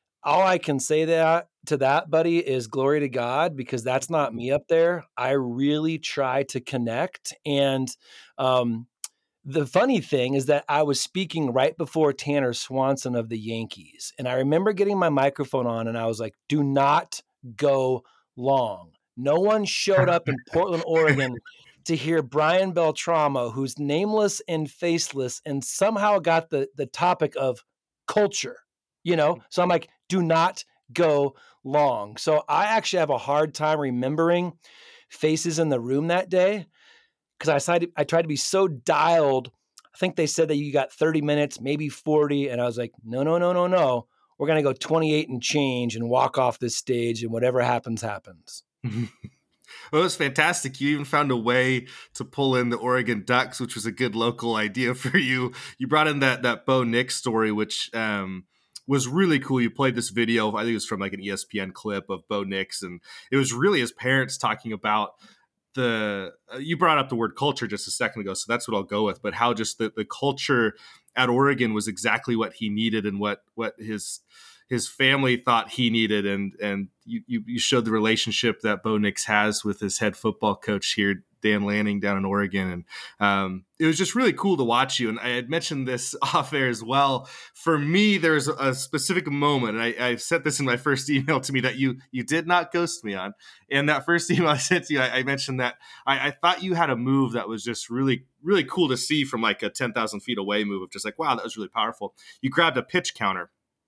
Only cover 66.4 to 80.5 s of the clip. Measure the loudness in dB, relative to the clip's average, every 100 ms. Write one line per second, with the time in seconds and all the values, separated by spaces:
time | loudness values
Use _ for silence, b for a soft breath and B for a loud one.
66.4 | _ -10 -6 0 2 2 0 -2 -2 -2
67.4 | -2 -2 -6 -6 -8 -4 -4 -4 -6 -6
68.4 | -4 -4 -2 -4 -2 -2 -2 -2 -6 0
69.4 | 0 0 -4 -2 -4 -4 -8 -2 -2 -2
70.4 | 0 2 2 B B B B 0 2 4
71.4 | 2 2 0 -2 -4 -4 0 0 0 -2
72.4 | -2 -4 -4 -2 0 0 -2 -2 -4 -4
73.4 | _ -8 -8 -8 -8 -8 -8 -12 B B
74.4 | B B _ -4 -4 0 2 4 2 2
75.4 | 2 0 0 -2 0 2 2 2 0 -2
76.4 | -4 -6 -4 -4 -6 _ -12 -12 -6 -6
77.4 | -4 -4 0 0 2 2 2 2 0 -2
78.4 | -2 0 -2 -2 0 0 0 -2 0 2
79.4 | 2 0 -4 -4 -4 -2 -2 -2 -4 0
80.4 | -2